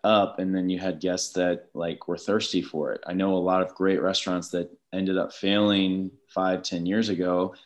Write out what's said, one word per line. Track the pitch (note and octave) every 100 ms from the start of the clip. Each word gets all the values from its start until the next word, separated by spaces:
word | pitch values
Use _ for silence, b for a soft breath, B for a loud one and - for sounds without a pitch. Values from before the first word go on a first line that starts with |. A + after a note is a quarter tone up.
up. | G#2 G#2+ G2 -
And | F#2
then | F#2+ F2+
you | F#2
had | F#2 E2
guests | F#2 F2+ -
that, | F#2 F2+ F2 -
like, | - E2+ E2 -
were | E2+
thirsty | - G#2+ - F#2
for | - D#2 D2
it. | - -
I |
know | F#2 F#2+
a | F#2
lot | F2+ F#2
of | F#2
great | - F#2+ F#2+
restaurants | F#2 F#2+ - F2+ E2+
that | F2 F2 - -
ended | F#2+ F#2+ F#2+
up | -
failing | - F#2+ G2+ G#2 G2 F#2+ F#2+ F#2+ - _
five, | F#2 F#2+ F2+
ten | - F2
years | F2 G#2 A2
ago | F2 F2+ F2+ F#2 b